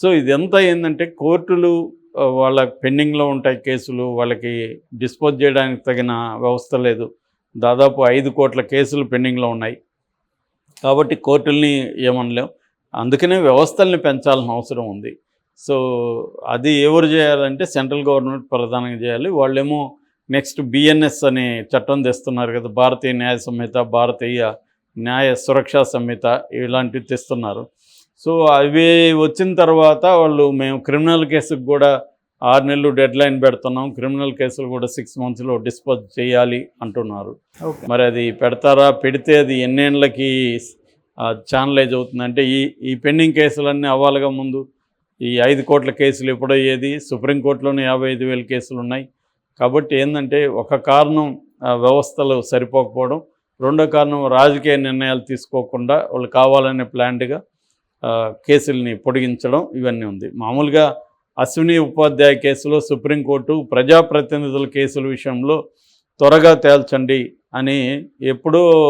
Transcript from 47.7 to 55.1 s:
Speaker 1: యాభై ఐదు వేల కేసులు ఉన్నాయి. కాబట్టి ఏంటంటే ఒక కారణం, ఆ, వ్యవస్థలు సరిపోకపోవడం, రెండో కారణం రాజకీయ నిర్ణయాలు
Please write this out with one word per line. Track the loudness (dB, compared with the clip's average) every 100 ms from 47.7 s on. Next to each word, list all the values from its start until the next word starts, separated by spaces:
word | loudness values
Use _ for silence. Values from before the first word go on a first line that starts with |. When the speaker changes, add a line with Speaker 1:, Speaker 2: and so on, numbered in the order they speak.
| -2
Speaker 1:
యాభై | -2 -2 -2
ఐదు | -4 -4
వేల | -6
కేసులు | -6 -8 -8 -10
ఉన్నాయి. | -8 -8 -10 _ _ _ _ _
కాబట్టి | 0 0 0 -2
ఏంటంటే | -2 -4 -2 -2 0
ఒక | -4 -4 -4
కారణం, | 2 2 4 0 -2 -8 _ _
ఆ, | -4
వ్యవస్థలు | 0 4 2 0 -4 -2 -2
సరిపోకపోవడం, | -2 -4 0 0 -2 -4 -4 -4 -8 _ _ _
రెండో | -2 2 2
కారణం | 2 2 0 0
రాజకీయ | 4 4 4 0 0
నిర్ణయాలు | 0 -4 -2